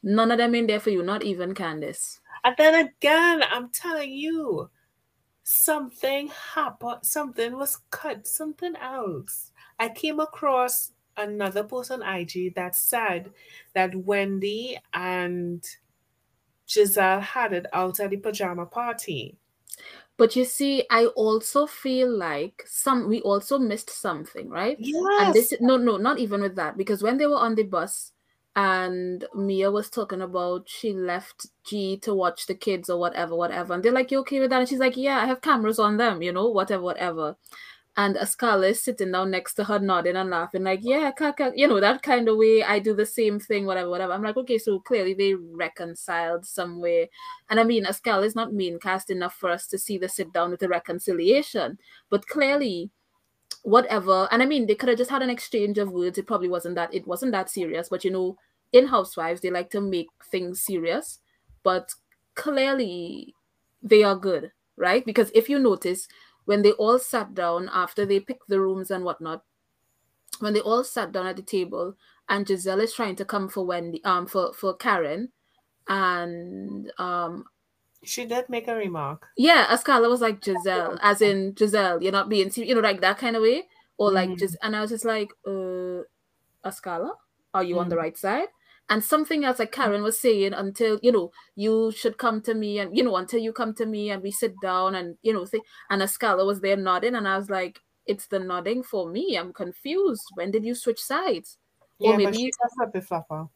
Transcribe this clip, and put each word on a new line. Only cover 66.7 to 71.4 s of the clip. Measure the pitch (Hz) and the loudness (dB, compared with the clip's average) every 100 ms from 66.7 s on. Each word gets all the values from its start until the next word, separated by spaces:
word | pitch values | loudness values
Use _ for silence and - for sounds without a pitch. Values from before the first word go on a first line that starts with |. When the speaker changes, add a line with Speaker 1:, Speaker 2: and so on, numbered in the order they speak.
Speaker 1:
all | 214 214 254 | 6 4 2
sat | - 240 208 | 2 -4 -4
down | - 175 170 185 | -4 -2 -2 -2
after | 185 175 - | -2 -2 -2
they | 202 196 | 2 0
picked | 196 254 - | 0 -12 -2
the | 196 | 0
rooms | 190 190 185 | 2 -2 -4
and | 190 | -4
whatnot, | 180 - 165 160 _ _ _ _ _ _ _ _ _ - | -4 -6 -8 -10 _ _ _ _ _ _ _ _ _ -6
when | 208 | 0
they | 214 | 0
all | 214 233 | 2 0
sat | 254 - 196 | 0 -4 -4
down | 196 185 | -4 -6
at | |
the | 190 | -8